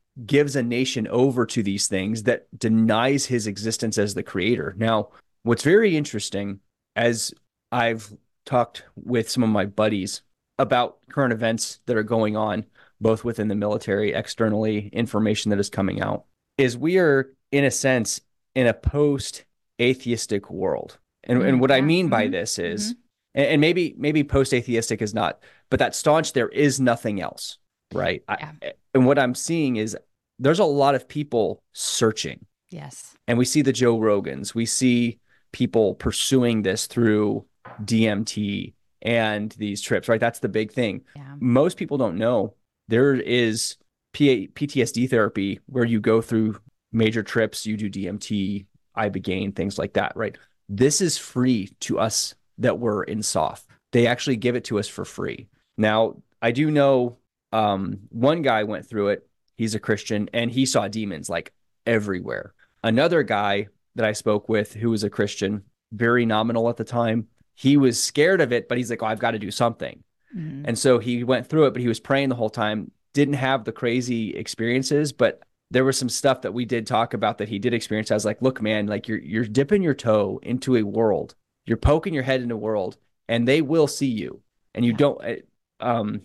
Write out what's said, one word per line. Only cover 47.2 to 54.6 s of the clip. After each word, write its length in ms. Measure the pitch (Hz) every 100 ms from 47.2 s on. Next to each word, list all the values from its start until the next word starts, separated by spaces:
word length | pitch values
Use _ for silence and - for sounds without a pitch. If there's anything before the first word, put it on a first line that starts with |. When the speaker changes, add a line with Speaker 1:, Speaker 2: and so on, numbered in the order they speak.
Speaker 1:
trips, 420 | 101 120 107 - 110
you 120 | 107
do 120 | 107
D 180 | 98 95
M 120 | 104
T, 480 | - 104 95 101 98 _ _ -
ibogaine, 580 | 104 95 95 92 101 98
things 240 | 98 -
like 140 | 92
that, 220 | 104 - -
right? 220 | 107 - _ _ -
This 320 | 101 131 -
is 160 | 180 -
free 520 | - 127 127 117 98 _
to 180 | - -
us 360 | 110 - - - _ -
that 220 | 117 107
were 240 | 117 104
in 180 | - 107
sof. 440 | 107 87 78 - _ _ _
They 160 | 120 117
actually 300 | 123 - 117
give 180 | 120
it 80 | 120